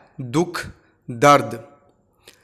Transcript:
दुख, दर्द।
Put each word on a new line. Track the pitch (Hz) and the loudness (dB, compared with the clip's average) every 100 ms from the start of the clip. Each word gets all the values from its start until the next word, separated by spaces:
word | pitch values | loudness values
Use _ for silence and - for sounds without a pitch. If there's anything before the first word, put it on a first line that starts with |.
| _ - | _ -18
दुख, | 123 139 175 - - - _ _ - | -6 -4 -4 -6 -14 -18 _ _ -16
दर्द। | 117 143 139 113 117 - _ _ _ _ _ _ _ | 2 4 4 2 -12 -16 _ _ _ _ _ _ _